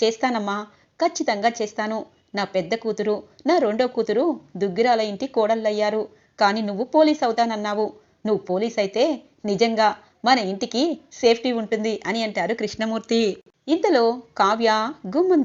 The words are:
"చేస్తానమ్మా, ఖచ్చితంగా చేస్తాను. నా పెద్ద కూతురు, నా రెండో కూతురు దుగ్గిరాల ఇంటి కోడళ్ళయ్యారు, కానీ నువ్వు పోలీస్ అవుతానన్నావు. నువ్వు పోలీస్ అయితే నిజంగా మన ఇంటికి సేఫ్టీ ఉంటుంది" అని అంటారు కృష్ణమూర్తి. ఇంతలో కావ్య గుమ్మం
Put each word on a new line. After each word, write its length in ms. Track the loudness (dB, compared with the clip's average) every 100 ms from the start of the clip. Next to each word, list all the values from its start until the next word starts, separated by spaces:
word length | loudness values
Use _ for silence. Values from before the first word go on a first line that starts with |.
"చేస్తానమ్మా, 560 | 0 0 -2 -2 -4 -6 -8 _ _ -2
ఖచ్చితంగా 500 | -2 0 -2 0 -2 -2
చేస్తాను. 380 | -6 -6 -6 -6 -8 _ _ -6
నా 60 | -4 -4
పెద్ద 180 | -2 -4
కూతురు, 300 | -4 -4 -2 -2 -6 _ 0
నా 60 | 2
రెండో 220 | 2 0 -2 -2
కూతురు 280 | -2 0 0 -2 -8 -4
దుగ్గిరాల 400 | -4 0 2 2 0
ఇంటి 160 | -4 -4 0
కోడళ్ళయ్యారు, 640 | 2 2 0 0 0 -2 -6 _ _ 0
కానీ 200 | 2 2 -4
నువ్వు 160 | -4 0 4
పోలీస్ 260 | 4 4 0
అవుతానన్నావు. 580 | 0 0 -2 -4 -2 -4 -6 _ _ -2
నువ్వు 160 | -2 -2
పోలీస్ 280 | -2 -2 -2
అయితే 200 | -2 2 0 0 -8 _ -4
నిజంగా 380 | 0 2 2 0 0 _ _ 0
మన 120 | 0 0
ఇంటికి 300 | -4 -4 0 0 -2 _ 0
సేఫ్టీ 320 | 2 2 0 -2
ఉంటుంది" 320 | -4 -4 -4 -4 -4
అని 120 | -4 -4
అంటారు 280 | -4 -4 -2
కృష్ణమూర్తి. 600 | -4 -4 -4 -4 0 0 0 -2 _ _ -2
ఇంతలో 300 | 0 4 4 2 0 -6 0
కావ్య 280 | 2 4 2 2 -2 -8 -4
గుమ్మం 280 | 0 4 4